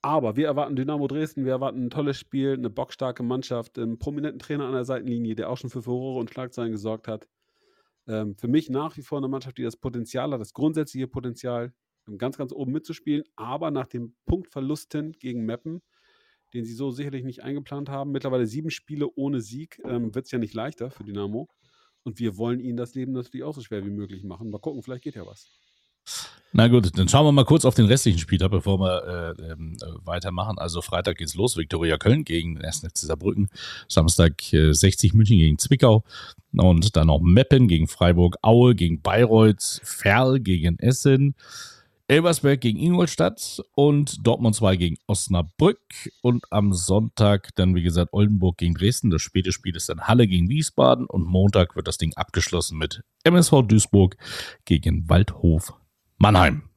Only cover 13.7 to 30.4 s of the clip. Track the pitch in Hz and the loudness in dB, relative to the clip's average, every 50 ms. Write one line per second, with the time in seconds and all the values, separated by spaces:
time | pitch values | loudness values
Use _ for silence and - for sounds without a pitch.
13.7 | 143 135 131 _ - 123 120 117 _ _ _ - - 190 175 _ _ 147 135 135 | -6 -6 -8 _ -10 -12 -12 -12 _ _ _ -6 -6 -6 -6 _ _ -10 -6 -6
14.7 | 151 151 - _ - 151 147 156 156 _ - 127 120 120 113 110 117 120 _ 160 | -6 -8 -10 _ -10 -10 -10 -10 -14 _ -14 -10 -8 -6 -6 -6 -8 -8 _ -14
15.7 | 160 175 _ _ _ _ _ _ _ _ _ _ _ _ _ _ _ 123 113 113 | -14 -14 _ _ _ _ _ _ _ _ _ _ _ _ _ _ _ -12 -12 -12
16.7 | 117 113 139 139 123 131 147 143 139 131 127 131 123 - - 131 139 143 139 - | -10 -10 -10 -10 -8 -10 -12 -10 -10 -10 -12 -12 -14 -14 -12 -10 -10 -10 -12 -12
17.7 | 143 143 143 139 139 139 139 143 139 139 - 139 131 127 120 110 107 143 156 160 | -12 -12 -12 -10 -10 -10 -8 -6 -8 -6 -6 -4 -2 -2 -2 -2 -4 -8 -8 -8
18.7 | - - _ _ 147 147 147 - - - 135 139 143 127 110 101 113 135 156 _ | -10 -10 _ _ -6 -6 -6 -6 -4 -6 -4 -4 -4 -4 -6 -8 -14 -16 -16 _
19.7 | - _ - - 123 120 120 110 107 127 123 - - 123 113 101 - 117 110 143 | -20 _ -10 -8 -6 -4 -6 -6 -8 -10 -10 -8 -6 -6 -6 -6 -6 -8 -8 -10
20.7 | - _ 117 127 - _ 104 104 101 101 101 101 104 117 160 _ _ _ _ _ | -10 _ -12 -14 -12 _ -16 -12 -8 -8 -8 -6 -8 -10 -10 _ _ _ _ _
21.7 | _ _ _ _ _ _ _ 123 104 - 117 113 98 95 117 120 123 127 123 127 | _ _ _ _ _ _ _ -14 -10 -6 -6 -6 -4 -4 -4 -4 -4 -4 -6 -8
22.7 | 120 117 123 117 _ 135 127 127 131 127 123 _ - 127 131 147 156 139 117 - | -8 -8 -8 -10 _ -10 -8 -6 -6 -8 -8 _ -12 -12 -12 -12 -12 -12 -12 -10
23.7 | 110 104 98 101 101 101 104 92 98 92 95 98 90 90 113 113 104 104 - 160 | -10 -8 -8 -8 -8 -8 -10 -12 -14 -16 -14 -16 -14 -14 -14 -12 -12 -10 -10 -10
24.7 | 147 131 110 - 127 127 _ 151 - 110 90 - - _ _ _ _ _ _ _ | -10 -10 -12 -14 -16 -14 _ -14 -14 -14 -18 -18 -20 _ _ _ _ _ _ _
25.7 | _ _ _ _ _ _ _ - - - - - - _ _ _ - - 113 117 | _ _ _ _ _ _ _ -16 -14 -14 -14 -16 -20 _ _ _ 2 4 4 6
26.7 | 120 123 104 92 - - 95 - - 139 151 151 143 143 127 - 151 160 - 131 | 6 4 4 2 0 0 0 4 4 4 6 6 4 4 4 4 2 4 4 2
27.7 | 123 - 113 101 123 135 - 113 92 82 80 - - 87 85 95 - 87 - 101 | 4 4 4 6 4 4 2 0 0 0 -2 -2 -2 0 0 0 -2 -2 -2 0
28.7 | 98 92 95 92 90 87 - 87 90 87 85 82 82 82 80 80 80 80 82 80 | -2 0 0 -2 -2 -4 -6 -8 -10 -8 -8 -10 -12 -12 -14 -14 -14 -12 -14 -14
29.7 | 82 - - 80 82 82 87 85 85 87 85 98 90 87 | -14 -14 -16 -16 -16 -16 -12 -8 -8 -8 -8 -8 -6 -6